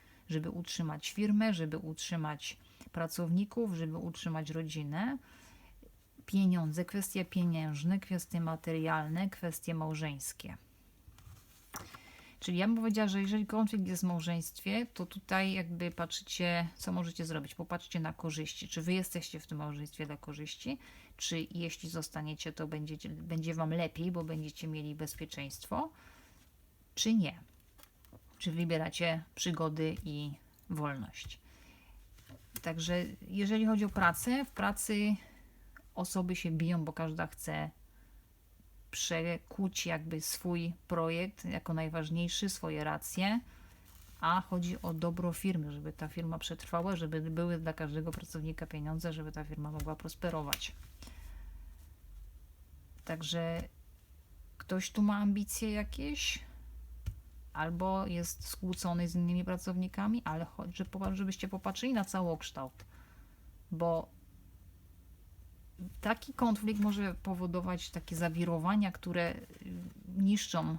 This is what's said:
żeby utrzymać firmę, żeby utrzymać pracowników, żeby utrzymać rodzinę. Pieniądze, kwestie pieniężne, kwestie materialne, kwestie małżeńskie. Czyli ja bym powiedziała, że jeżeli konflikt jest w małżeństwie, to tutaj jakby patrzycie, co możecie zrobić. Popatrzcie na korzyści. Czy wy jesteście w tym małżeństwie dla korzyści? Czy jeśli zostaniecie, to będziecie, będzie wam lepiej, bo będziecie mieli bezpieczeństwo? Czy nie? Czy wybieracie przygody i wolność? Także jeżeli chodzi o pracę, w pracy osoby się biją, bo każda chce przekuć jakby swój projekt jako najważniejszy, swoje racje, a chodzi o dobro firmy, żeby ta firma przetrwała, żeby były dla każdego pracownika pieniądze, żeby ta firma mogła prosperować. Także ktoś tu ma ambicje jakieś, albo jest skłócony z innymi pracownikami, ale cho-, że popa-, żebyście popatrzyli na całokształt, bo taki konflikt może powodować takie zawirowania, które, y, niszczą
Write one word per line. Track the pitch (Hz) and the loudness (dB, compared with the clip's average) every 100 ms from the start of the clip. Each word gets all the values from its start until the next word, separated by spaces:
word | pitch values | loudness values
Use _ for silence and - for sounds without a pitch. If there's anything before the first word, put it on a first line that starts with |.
| - - - | -20 -14 -4
żeby | 156 165 | -2 -2
utrzymać | 175 175 - 160 151 - | -4 -4 -2 -2 -2 -4
firmę, | - 208 208 220 | 2 6 6 6
żeby | 175 156 - | 4 2 -2
utrzymać | 156 156 - 170 156 147 - - - - - | -4 -6 -2 0 0 -2 -8 -10 -16 -20 -8
pracowników, | 170 165 - 165 180 202 240 226 | -2 -2 0 2 4 4 2 0
żeby | 165 160 165 | 0 0 -2
utrzymać | 170 - 170 160 151 | -4 -4 -2 -2 -2
rodzinę. | 160 160 156 147 160 240 277 - - - - - - - - - - - | -2 -2 -2 -2 0 0 -2 -8 -20 -20 -20 -20 -20 -20 -20 -20 -20 0
Pieniądze, | 196 190 180 156 156 180 | 4 6 6 4 0 -2
kwestie | 202 190 196 180 | -2 -2 -2 0
pieniężne, | 185 175 160 156 147 165 190 | 2 4 4 0 0 2 2
kwestie | - 180 - 170 | 2 -2 0 0
materialne, | 165 160 165 160 160 156 151 165 196 | 0 0 0 2 4 2 2 2 0
kwestie | - 170 - - | 0 -4 -4 -2
małżeńskie. | 165 156 156 156 139 - - - - - - - - - - - - - - - - - - - - - - | -2 0 0 -2 -4 -8 -8 -10 -12 -16 -20 -20 -20 -20 -20 -20 -20 -20 -20 -14 -12 -12 -16 -18 -20 -20 -8
Czyli | - 175 | 0 4
ja | 208 | 6
bym | 226 | 4
powiedziała, | 226 214 208 | 4 4 4
że | 196 | 4
jeżeli | 196 214 208 | 4 2 2
konflikt | 214 208 214 185 | 4 4 4 0
jest | 180 | 2
w | 180 | 2
małżeństwie, | 170 165 170 160 - 190 214 240 | 2 2 0 -2 -4 0 0 0
to | - 180 | -4 -6
tutaj | - - 190 190 | -6 0 2 4
jakby | 190 170 170 175 | 2 -2 -2 -2
patrzycie, | 170 170 - - - 175 170 170 - | -2 -4 -4 -4 0 2 2 0 -2
co | 185 | -2
możecie | 180 170 170 165 | 0 0 -2 -4
zrobić. | 156 147 - | -4 -6 -8
Popatrzcie | 170 175 - 170 | -6 -6 -4 -2
na | 160 | -2
korzyści. | - 165 151 151 - - | -2 -4 -4 -4 -6 -6
Czy | 170 | -4
wy | 165 | 0
jesteście | 185 185 175 - 156 | 0 0 -4 -6 -10
w | - | -8
tym | 151 | -6
małżeństwie | 151 147 147 - 147 | -4 -6 -8 -6 -8
dla | 147 | -8
korzyści? | - 147 151 - 247 277 - - - - | -8 -8 -8 -8 -6 -6 -8 -20 -18 -6
Czy | - 165 160 | -2 -2 -2
jeśli | 175 165 - 165 | -4 -4 -4 -6
zostaniecie, | 165 156 156 151 151 160 | -6 -4 -4 -4 -4 -6
to | 156 156 | -6 -4
będziecie, | 151 151 151 - | -4 -6 -6 -8
będzie | 156 165 165 165 | -8 -4 -2 0
wam | 165 160 | 0 2
lepiej, | 170 160 160 175 | 2 0 0 -2
bo | 175 | 0
będziecie | 160 160 151 - 160 | -2 -4 -6 -6 -6
mieli | 156 151 151 | -4 -4 -4
bezpieczeństwo? | 151 - 156 - 139 - - - 320 - - - - - - - - - - - | -6 -6 -8 -8 -8 -10 -4 -2 -2 -6 -20 -20 -20 -20 -20 -20 -20 -20 -8 0
Czy | 220 | 4
nie? | 226 151 - - - - - - _ - - - - | 6 4 0 -14 -20 -20 -20 -20 _ -20 -20 -20 -6
Czy | 185 | -2
wybieracie | 165 170 160 160 - 170 160 - - | 0 2 2 0 0 2 0 -2 -4
przygody | 180 160 160 156 156 - | 0 2 2 2 0 0
i | 160 147 147 143 - - - | -4 -4 -6 -8 -14 -14 -6
wolność? | 156 147 135 104 - - - - - - - - - - - - - - - | -2 -2 -2 -6 -10 -12 -12 -18 -20 -20 -20 -20 -20 -20 -20 -20 -20 -14 -6
Także | 170 165 165 180 - - 175 | -4 -2 2 2 0 -4 -4
jeżeli | 190 202 220 220 | 2 4 6 6
chodzi | 214 208 | 6 4
o | |
pracę, | 202 175 - 240 262 269 | 6 6 6 4 2 2
w | |
pracy | - 202 214 - 208 208 202 - - - - - - - - | 0 2 2 2 4 4 4 0 -20 -20 -20 -20 -20 -10 -4
osoby | 180 190 180 180 | 0 2 2 0
się | 165 | 2
biją, | 160 165 175 156 | 2 4 4 2
bo | |
każda | 156 160 160 156 | 0 -2 0 -2
chce | - - 151 156 - - - - - - - - - - - - | -4 -4 -2 -2 -6 -20 -20 -20 -20 -20 -20 -20 -20 -20 -20 -10
przekuć | - - 165 170 165 - - 190 - 175 | -4 0 0 0 -2 -4 -2 0 0 -2
jakby | 160 160 160 | -2 -2 -2
swój | - - 180 170 170 170 - | -2 -2 0 0 0 -4 -2
projekt | 165 165 170 185 - 175 | 2 2 2 -2 -4 -4
jako | - - | -4 0
najważniejszy, | 160 160 165 156 165 175 - 196 | 0 0 -2 0 0 0 0 0
swoje | - 165 151 | -2 -2 -2
racje, | 151 151 - 180 190 233 - - - - - - - - | 0 -2 -2 0 4 2 0 -12 -20 -20 -20 -20 -20 -2
a | 165 185 | 2 4
chodzi | - 180 175 180 | 2 0 0 0
o | 175 | -2
dobro | 160 170 170 175 | 0 0 2 0
firmy, | 165 190 175 147 | 2 2 2 0
żeby | 147 151 | -4 -8
ta | - 156 | -6 -6
firma | 170 165 160 | -4 -2 -2
przetrwała, | - 160 - 170 185 175 | -4 -6 -2 0 2 0
żeby | 160 156 | 0 0
były | 160 160 175 165 | 0 0 2 0
dla | 160 | -2
każdego | 156 151 156 160 | -2 -2 -2 -2
pracownika | - - 160 156 160 160 | -4 -6 -6 -4 -4 -6
pieniądze, | 151 151 160 165 | -4 -2 -2 -2
żeby | 156 151 | -4 -6
ta | 151 | -6
firma | 147 151 147 | -6 -4 -4
mogła | 151 151 156 | -4 -4 -4
prosperować. | 165 - 175 160 143 - - - - - - - - - - - - - - - - - - - - - - - - - - | -6 -4 -2 -2 -2 -4 -4 -10 -16 -14 -14 -14 -14 -12 -12 -14 -14 -16 -18 -20 -18 -16 -16 -18 -20 -20 -20 -20 -20 -12 -6
Także | 160 151 170 165 165 - - - - - - - - - - | -4 -2 0 0 -2 -4 -10 -20 -20 -20 -20 -20 -20 -20 -12
ktoś | - 185 - | -2 -2 0
tu | 214 | 4
ma | 208 202 | 6 6
ambicje | 202 202 202 - 220 | 6 4 2 0 0
jakieś, | 208 208 - 285 294 - - - - - - - - - - - - - | 0 -2 -2 -2 0 0 -2 -6 -16 -14 -14 -14 -10 -8 -8 -10 -18 -10
albo | 147 160 175 185 190 190 | -4 -2 0 2 2 0
jest | 170 170 - - | 0 -2 -4 -8
skłócony | - 185 180 180 175 170 | -4 -4 -2 0 2 2
z | 175 | 4
innymi | 175 180 180 | 4 4 2
pracownikami, | 180 190 180 185 - 208 233 160 | -2 -2 -2 -2 0 2 2 0
ale | 160 165 | -2 -4
cho-, | - 175 | -6 -6
że | - 190 | -4 -4
popa-, | 190 190 190 | -2 0 0
żebyście | 196 - 190 | 0 -2 -4
popatrzyli | 190 196 190 254 | -2 -2 -2 2
na | 233 190 | 2 2
całokształt, | 190 175 156 - 143 131 - - - - - - - - - - | 2 2 0 -4 -8 -8 -10 -20 -20 -20 -20 -20 -20 -20 -18 -6
bo | 160 170 165 - - - - - - - - - - - - - - - - - - 185 - | 0 2 2 0 -10 -20 -20 -20 -20 -20 -20 -20 -20 -20 -20 -20 -20 -20 -20 -18 -12 -10 -2
taki | 208 220 - | 2 2 -2
konflikt | - 240 208 214 208 | 2 4 6 4 4
może | 208 202 196 | 4 4 0
powodować | 175 196 180 180 180 185 175 - | 0 -2 0 0 0 0 0 -2
takie | 170 - 165 | -6 -4 0
zawirowania, | 170 165 175 170 175 208 196 | 2 2 2 2 4 4 4
które, | - 175 175 170 - | 0 -2 2 2 0
y, | - - 190 175 180 - 180 185 | -8 -12 -8 -8 -8 -10 -4 4
niszczą | 196 208 - 170 160 | 6 6 4 2 2